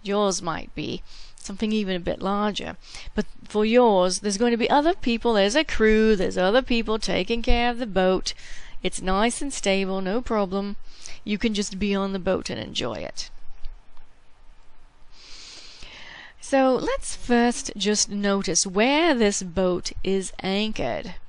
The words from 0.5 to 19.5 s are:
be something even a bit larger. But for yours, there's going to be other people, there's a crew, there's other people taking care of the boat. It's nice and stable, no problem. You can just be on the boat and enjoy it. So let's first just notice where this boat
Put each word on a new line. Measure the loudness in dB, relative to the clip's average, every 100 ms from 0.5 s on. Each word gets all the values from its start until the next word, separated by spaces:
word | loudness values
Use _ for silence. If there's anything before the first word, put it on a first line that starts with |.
| -6 -8
be | -8 -6 -8 -10 -14 -16 -14
something | -12 -4 -2
even | 0 0 -2
a |
bit | -2 -2
larger. | -2 0 0 -2 -8 -10 -14 -12 -6
But | -4 -6 -8
for | -6 0
yours, | 4 6 8 6 4 0
there's | -4 0
going | 2
to | 2
be | 4
other | 4 4
people, | 2 0 2 4
there's | 4 4 2
a |
crew, | 2 4 6 6 6 4
there's | 2 2
other | 4 4
people | 4 0 2 0
taking | 0 0 0 0
care | 4 4 4
of | -2
the | -2
boat. | 2 4 2 -2 -8 -8 -8 -6 -4
It's | -4 -4
nice | 0 2 2 0
and | -4
stable, | -2 0 0 0 -2
no | 0 -2
problem. | 0 0 0 -2 -4 -6 -8 -10 -10 -8
You | -4 0
can | 0
just | 0 -4 -2
be | 0
on | 0 0
the | -2
boat | 0 -2 -2
and | -8
enjoy | -6 -6 -4 -6
it. | -8 -8 -8 -6 -6 -2 -4 -4 -12 -12 -12 -16 -20 -20 -20 -18 -18 -16 -18 -20 -18 -18 -16 -16 -16 -18 -18 -16 -16 -16 -18 -18 -20 -16
So | 0 4 4
let's | 4 0 -2 -4 -6
first | 2 4 4 0 -6 -4
just | 0 0 0
notice | -2 0 0 0 0 0
where | 2 4 4 4
this | 4 2 2
boat | -4